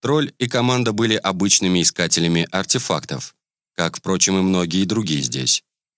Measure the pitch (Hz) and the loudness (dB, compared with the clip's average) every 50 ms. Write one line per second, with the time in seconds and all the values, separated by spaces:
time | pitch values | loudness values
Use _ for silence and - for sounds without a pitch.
0 | - 127 147 156 143 - - _ 127 120 - 120 120 123 127 127 120 113 107 107 | -2 0 0 0 0 -2 -4 _ -4 -2 0 0 2 2 2 2 0 0 0 0
1 | 117 110 110 - - 98 95 87 98 98 - - 101 92 90 87 82 - - - | 2 2 0 0 0 -2 0 0 2 2 2 2 2 2 2 2 2 2 0 0
2 | 87 82 - 82 85 85 85 82 80 - - 92 95 - - 85 - - 90 82 | -2 0 0 0 2 2 2 2 0 0 -2 -4 -2 -2 -2 -2 -2 -2 -2 -4
3 | - - 71 64 - - - _ _ _ _ _ _ _ _ - 85 80 - - | -2 -6 -8 -8 -8 -12 -16 _ _ _ _ _ _ _ _ -4 -4 -4 -4 -6
4 | - 87 95 90 - 95 95 95 92 95 92 90 90 85 87 95 98 90 107 113 | -4 -4 0 0 2 2 2 2 2 2 2 0 0 0 0 -2 0 0 0 -2
5 | 107 80 76 71 65 64 65 67 65 - - - - _ _ _ _ _ _ | 0 0 -2 -2 -2 -4 -4 -4 -2 -2 -2 -2 -4 _ _ _ _ _ _